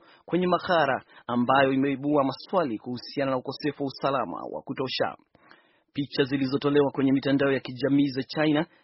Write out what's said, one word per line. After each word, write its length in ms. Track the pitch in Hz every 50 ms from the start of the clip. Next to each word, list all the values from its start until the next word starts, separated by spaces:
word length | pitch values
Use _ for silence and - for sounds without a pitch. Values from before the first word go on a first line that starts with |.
| - - - _ _
kwenye 220 | - 170 175 180
maghara, 580 | 180 170 170 - - 180 165 147 135 123 107 - _ - - -
ambayo 460 | - 120 120 123 120 135 139 139 135
imeibua 520 | 135 131 135 143 139 127 143 147 147 143 135
maswali 540 | 135 131 - - - - 180 160 127 107 -
kuhusiana 520 | - 123 123 113 - - - 139 135 135
na 60 | 135
ukosefu 460 | 127 - 139 127 - - 147 - - 143
wa 20 | 135
usalama 500 | - - - 135 139 127 110 87 78 53 62 58
wa 100 | - 78
kutosha. 540 | - - 135 - 135 131 - - 131 87 - - _ _ _ _ _ - - - _ _ _ _ _ _
Picha 320 | - 143 143 - - 151 139
zilizotolewa 640 | 123 143 135 135 127 143 127 - 143 143 147 143 135
kwenye 220 | - 143 135 135
mitandao 400 | 135 135 - 143 139 135 139 139
ya 80 | 135 127
kijamii 480 | - - 127 120 135 135 143 143 143 139
za 140 | 123 135
China 440 | 131 - - 160 151 156 147 147 170 - _ _